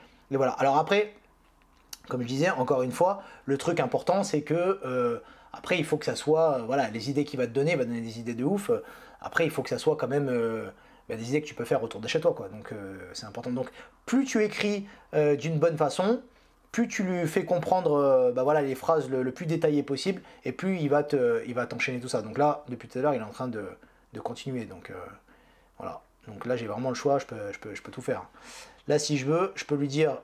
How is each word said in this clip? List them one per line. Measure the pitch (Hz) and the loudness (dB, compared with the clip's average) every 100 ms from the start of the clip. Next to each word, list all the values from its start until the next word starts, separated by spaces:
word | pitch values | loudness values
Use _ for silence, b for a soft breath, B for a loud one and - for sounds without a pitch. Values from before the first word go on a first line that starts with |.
| B B B | B B B
Et | 135 | 0
voilà. | 127 | 2
Alors | - 135 143 | 2 2 4
après, | 165 202 208 - _ _ _ _ _ _ _ - - | 4 2 0 -6 _ _ _ _ _ _ _ -18 -8
comme | 123 | -6
je | 120 | -2
disais, | 135 180 | 0 2
encore | 139 127 131 | 2 2 2
une | 127 | 2
fois, | - 180 196 B B | 2 2 2 B B
le | - 139 | -2 -2
truc | 175 165 | 0 0
important, | 127 131 - 190 | 0 0 2 2
c'est | 196 151 | 2 0
que, | 143 165 185 196 127 | 0 0 2 0 -2
euh, | 127 120 117 B B B | 0 0 -2 B B B
après, | - - 180 | -10 -2 0
il | |
faut | 151 151 | 0 -2
que | - | -2
ça | 113 | -2
soit, | 147 156 160 | 2 4 4
euh, | 131 | 2
voilà, | 113 139 113 | 0 0 0
les | 110 131 | -2 -2
idées | 139 143 | -2 -2
qu'il | 127 | -2
va | 120 | -2
te | |
donner, | 110 151 | 0 2
il | 139 | 2
va | |
te | 117 | 0
donner | 117 | -4
des | 113 113 | -6 -8
idées | 117 | -6
de | 117 | -2
ouf. | 139 202 156 | 0 0 0
Euh, | 110 B B B B | -2 B B B B
après, | - - | -4 0
il | 160 | 0
faut | 143 | -2
que | - | -4
ça | 123 | -2
soit | 156 151 | 0 0
quand | 123 | 0
même, | 143 135 | 0 0
euh, | 123 113 110 107 - B B B | 0 -2 -4 -8 -14 B B B
bah, | 113 | -8
des | 113 | -2
idées | 147 | -2
que | 151 | -2
tu | |
peux | - 120 | -6 0
faire | - | 0
autour | 113 - | -2 -6
de | 147 | -2
chez | 160 | 0
toi, | 165 | 2
quoi. | - 98 | 0 -4
Donc, | 107 - | -12 -12
euh, | 104 95 92 92 | -12 -12 -12 -14
c'est | - 107 | -14 -12
important. | 120 127 | -10 -6
Donc, | 127 123 B B B - | -4 -6 B B B 0
plus | 254 | 0
tu | 269 226 | 2 2
écris, | 208 - 208 202 202 B B | 2 0 -2 -2 -6 B B
euh, | 151 147 147 | 2 4 4
d'une | 156 156 | 2 2
bonne | 165 151 | 2 2
façon, | 147 - 196 254 - b b b _ | 0 2 2 0 -4 b b b _
plus | - 240 | -2 0
tu | - | 0
lui | 185 180 160 | 0 0 0
fais | 190 | 0
comprendre, | 165 175 160 185 165 | 2 0 2 2 4
euh, | 147 139 131 123 | 4 6 6 6
bah, | 123 | 4
voilà, | 135 151 | 4 4
les | 139 | 2
phrases | 131 - 160 127 | 0 2 2 2
le, | 131 | 0
le | 127 | -2
plus | 131 160 | -2 -2
détaillé | 160 160 147 | 2 2 2
possible, | 143 135 190 180 B B | 0 -2 -2 -4 B B
et | 135 | -8
plus | - 190 185 | -4 -2 0
il | 143 | 2
va | 147 | 2
te, | 147 139 120 113 120 | 4 2 4 2 0
il | |
va | 120 120 | -4 -4
t'enchaîner | 117 - 123 | -2 -2 -2
tout | 127 | -2
ça. | 117 | -4
Donc | 107 131 | -2 2
là, | 147 147 - | 2 2 -6
depuis | 117 117 | -12 -8
tout | 127 | -2
à | |
l'heure, | 147 | 0
il | 123 | 0
est | |
en | 107 | -4
train | 92 127 | -8 -6
de, | 107 92 - b b b | -6 -8 -12 b b b
de | 104 | -10
continuer. | - 113 139 127 | -10 -8 -8 -8
Donc, | 98 87 - | -8 -12 -14
euh, | 92 87 - _ b b b b - | -14 -16 -18 _ b b b b -12
voilà. | 95 80 - _ - | -12 -12 -16 _ -10
Donc | 101 120 | -2 0
là, | 123 | 0
j'ai | 113 | 0
vraiment | 104 131 | -2 -2
le | 120 | 2
choix, | 143 139 | 4 4
je | - | 2
peux, | 110 101 | -8 -8
je | - | -8
peux, | 107 98 | -10 -12
je | |
peux | - | -12
tout | 131 | -8
faire. | 131 104 - B B B B B - | -4 -4 -6 B B B B B 0
Là, | 147 | 0
si | 151 143 | 2 0
je | 135 | 2
veux, | 165 190 | 2 2
je | - | -2
peux | - 147 | -2 -2
lui | 143 | 0
dire, | 147 151 127 | 2 2 0